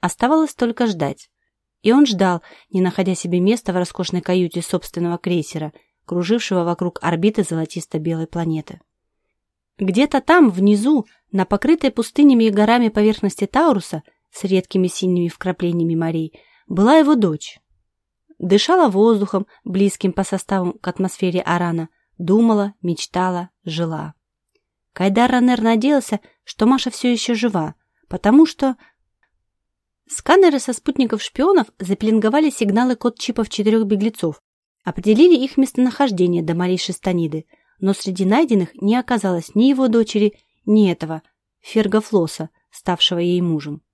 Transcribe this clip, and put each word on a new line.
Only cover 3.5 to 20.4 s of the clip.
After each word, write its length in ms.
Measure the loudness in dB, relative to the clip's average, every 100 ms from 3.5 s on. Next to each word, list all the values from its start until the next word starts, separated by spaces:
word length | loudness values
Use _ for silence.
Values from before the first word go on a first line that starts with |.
| 0 -2
в 20 | -4
роскошной 460 | -4 -6 -4 -4
каюте 400 | -2 0 0 -4
собственного 560 | -6 -6 -6 -6 -6 -4
крейсера – 560 | -4 -4 -4 -8 -10 -14 _ _ _
кружившего 560 | -6 -2 -2 0 -2
вокруг 340 | -2 -2 -6 -6
орбиты 420 | -4 0 0 0
золотисто-белой 800 | -4 -4 -6 -8 -8 -6 -4 -6 -6
планеты. 540 | -6 -4 -6 -8 -18 _ _ _ _ _ _ _ _ _ _
Где-то 440 | -2 0 0 0
там, 280 | 2 4 4
внизу, 560 | 4 2 2 2 0 -2 _ _
на 140 | -4
покрытой 460 | -2 -2 0 2 0
пустынями 540 | -2 -6 4 6 6
и 60 | 4
горами 380 | 4 2 4 2
поверхности 580 | 2 2 2 -4 -4 -4
Тауруса, 560 | 2 2 2 -2 -12 -12 _ _
с 100 | -10
редкими 460 | -2 0 0 -2 -2
синими 400 | -2 -2 0 -2
вкраплениями 680 | -4 -8 -4 -2 -2 -2
морей, 460 | -2 -2 -4 -6 _ _ _ _
была 300 | 0 4 4
его 180 | 4
дочь. 460 | 2 0 -2 -10 -20 _ _ _ _ _ _ _ _
Дышала 500 | 0 0 2 2 2
воздухом, 580 | 4 2 2 0 -4 -6 _
близким 500 | -8 0 0 0 -4
по 100 | -2
составу 480 | -4 -6